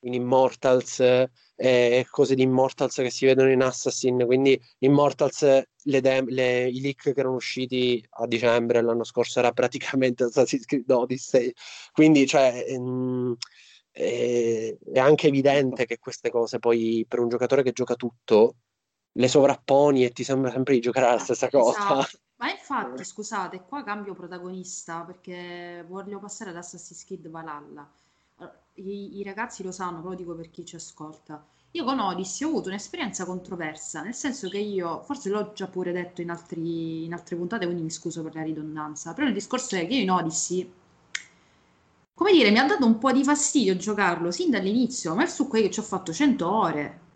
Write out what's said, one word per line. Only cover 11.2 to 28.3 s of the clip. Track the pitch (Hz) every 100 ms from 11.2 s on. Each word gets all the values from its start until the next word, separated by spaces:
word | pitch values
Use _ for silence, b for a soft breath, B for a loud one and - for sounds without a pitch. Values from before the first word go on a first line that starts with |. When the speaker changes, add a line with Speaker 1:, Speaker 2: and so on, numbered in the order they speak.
| - - 127 - B B B
Speaker 1:
quindi | - 156 151 135
cioè, | 151 131 120 -
ehm, | 131 123 127 127 127 123 117 B B B B _
eh, | - - 120 123 120 117 113 113 107 -
è | 131
anche | 131 151 156
evidente | 139 135 139 131 127 123
che | 117
queste | - - 120
cose | 120 113 120
poi | 117 117 113 113 110
per | 123
un | 120
giocatore | 120 123 135
che | 127
gioca | 117 123 120
tutto | 120 _ - 107 110 - _ _ _ _ _
le | - 127
sovrapponi | 147 135 139 - 139 147 135 123
e |
ti | 123
sembra | 127 131 131
sempre | 120 131 131
di |
giocare | 117 123 120
alla | 120
stessa | - 120 127
cosa. | 139 117 208
Speaker 2:
Esatto. | 202 - - - _ _
Ma | 262
infatti, | 392 - 262 202 190
Speaker 1:
Eh. | 180
Speaker 2:
scusate, | - 208 214 180 185 -
qua | 285
cambio | 202 208 202
protagonista | 180 175 180 180 185 180 - - 165
perché | 170 180 - 180 175 175 175 175 170
voglio | 185 196 202
passare | 202 - 208
ad | 170
Assassin's | 170 180 - - -
Creed | 185 160
Valhalla. | 160 160 147 143 147 147 _ _ _ _